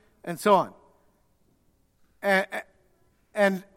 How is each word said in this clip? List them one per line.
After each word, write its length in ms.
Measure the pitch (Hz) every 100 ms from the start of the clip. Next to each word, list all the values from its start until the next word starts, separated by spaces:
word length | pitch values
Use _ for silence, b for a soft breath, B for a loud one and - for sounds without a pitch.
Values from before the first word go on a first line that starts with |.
| _ _
and 160 | - 170
so 160 | 214 190
on. 180 | 117 - _ _ _ _ _ _ _ _ _ _ _ _ _ _
And, 240 | 202 190 - 208 - _ _ _ _ _ _ 214
and 280 | 202 190 -